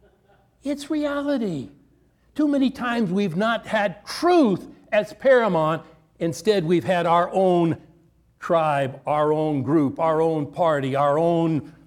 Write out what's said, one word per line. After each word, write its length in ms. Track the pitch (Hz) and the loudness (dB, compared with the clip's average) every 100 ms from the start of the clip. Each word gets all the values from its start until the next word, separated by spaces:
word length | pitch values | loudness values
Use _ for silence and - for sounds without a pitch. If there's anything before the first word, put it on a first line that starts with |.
| _ _ _ _ _ _ | _ _ _ _ _ _
It's 260 | 269 285 - | -8 -8 -6
reality. 840 | 311 294 285 285 277 214 151 117 - _ _ _ _ _ - | -4 -2 -4 -2 -2 -2 -6 -10 -18 _ _ _ _ _ -2
Too 100 | 302 | 0
many 240 | 285 262 | 2 0
times 400 | - 240 240 202 | -2 -4 -2 -2
we've 240 | 185 202 160 | 0 -2 0
not 300 | 220 220 - | 0 -2 -2
had 400 | 220 202 - - | -2 -2 -4 -12
truth 640 | - 330 349 247 175 - - _ | -2 2 4 4 2 -4 -20 _
as 200 | 214 202 | -2 -2
paramount. 680 | - 269 254 220 170 156 160 - - _ _ | -2 4 4 4 0 0 -2 -8 -20 _ _
Instead, 440 | 165 - 214 202 | -6 -2 0 0
we've 200 | 156 175 | 2 0
had 200 | - 180 | 2 0
our 240 | 170 170 175 | 2 2 2
own 460 | 190 190 175 170 - - _ _ _ _ _ | 0 2 2 2 -2 -8 _ _ _ _ _
tribe, 640 | - 170 156 143 135 139 - | -2 0 2 0 -2 -6 -4
our 260 | 151 151 | 0 0
own 300 | 151 156 143 | 0 0 -2
group, 360 | 127 160 139 143 | 0 0 0 0
our 240 | 165 156 | 0 0
own 240 | 165 160 143 | 0 -2 -6
party, 480 | 156 170 143 135 | -2 0 0 -2
our 240 | 135 143 147 | 0 0 2
own 540 | 170 170 165 156 - - | 2 0 0 -2 -6 -18